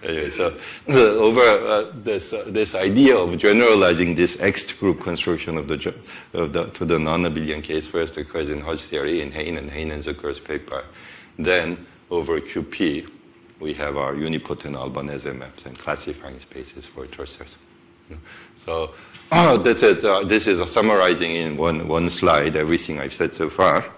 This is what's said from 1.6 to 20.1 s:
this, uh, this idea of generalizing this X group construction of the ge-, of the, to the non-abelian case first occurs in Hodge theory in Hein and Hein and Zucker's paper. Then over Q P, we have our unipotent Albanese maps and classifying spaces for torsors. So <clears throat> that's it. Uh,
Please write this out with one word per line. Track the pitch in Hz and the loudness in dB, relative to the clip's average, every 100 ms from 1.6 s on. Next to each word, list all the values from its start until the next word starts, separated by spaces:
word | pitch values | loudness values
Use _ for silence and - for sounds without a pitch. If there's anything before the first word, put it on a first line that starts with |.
| 110 107 110 135 | 4 0 0 -8
this, | 107 101 - | -4 -4 -4
uh, | 110 - | -8 -4
this | 104 107 - | -2 -2 0
idea | 98 104 135 120 | 2 6 6 6
of | 87 85 | 4 2
generalizing | 104 107 120 107 92 85 87 | 4 6 6 6 6 4 0
this | 82 87 - | 2 0 2
X | 98 98 - | -2 0 -4
group | - 101 80 | -2 -2 0
construction | - 85 - 82 - 80 | -4 -6 -4 -4 -4 -8
of | 71 | -6
the | 76 | -6
ge-, | 90 - - - - | -6 -10 -18 -20 -12
of | - 80 | -6 -4
the, | 73 - | -4 -6
to | - 82 | -6 0
the | 82 | 0
non-abelian | 78 82 87 78 78 76 | 2 0 0 -2 -6 -8
case | 78 78 76 | -6 -6 -4
first | 87 82 - | -4 -4 -8
occurs | 73 85 73 | -8 -6 -6
in | 73 | -6
Hodge | 73 80 | -8 -8
theory | - 73 71 85 | -6 -6 -2 -4
in | 73 | -4
Hein | 73 78 80 | -8 -8 -8
and | 69 | -10
Hein | 71 78 | -10 -8
and | 76 | -8
Zucker's | 73 71 76 69 | -8 -8 -8 -10
paper. | - 76 - 67 - - - - - - | -8 -10 -8 -12 -12 -20 -20 -20 -20 -6
Then | 80 92 82 87 - _ _ | 0 0 0 -8 -12 _ _
over | 87 78 82 | -6 -2 -4
Q | - - | -4 -8
P, | 76 - 87 73 - - _ _ _ _ | -8 -4 -2 -2 -10 -20 _ _ _ _
we | 78 | -10
have | 71 73 71 | -6 -6 -4
our | 67 | -4
unipotent | 71 78 80 - 73 73 71 | -4 -4 -6 -8 -12 -10 -10
Albanese | 65 64 71 69 71 | -8 -8 -10 -10 -10
maps | 65 65 - 69 | -12 -14 -18 -20
and | 67 | -14
classifying | - 73 - 76 69 65 | -8 -8 -8 -14 -16 -18
spaces | - 67 64 - 71 | -20 -18 -18 -18 -20
for | - 64 | -16 -16
torsors. | - 67 - - - _ _ _ _ _ 78 - - - _ | -14 -14 -14 -18 -20 _ _ _ _ _ -20 -20 -20 -20 _
So | - 82 80 - - | -8 -6 -6 -10 -20
<clears throat> | - - | -20 -2
that's | 165 170 120 107 113 | 4 6 6 4 6
it. | 113 90 | 6 6
Uh, | 107 | 4